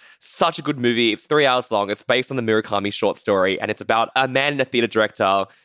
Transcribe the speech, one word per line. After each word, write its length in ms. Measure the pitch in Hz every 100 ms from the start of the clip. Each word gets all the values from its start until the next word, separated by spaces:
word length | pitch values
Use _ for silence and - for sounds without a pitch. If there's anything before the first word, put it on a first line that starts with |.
| - _
such 380 | - - 170 160
a 40 |
good 160 | 147 143
movie. 340 | 120 117 117
It's 120 | 107 -
three 180 | 151
hours 260 | 139 127 -
long. 200 | 107 101
It's 140 | 104
based 260 | - 123 127
on 60 | 131
the 40 |
Murakami 500 | 113 110 - 101 101
short 240 | - 104 -
story, 420 | - 98 92 92
and 100 | 107
it's 100 | 107
about 280 | 101 113 113 131
a 100 | 131
man 260 | 131 143
and 80 | 139
a 20 |
theater 220 | 127 120 117
director 580 | 110 107 - 98 98 95 _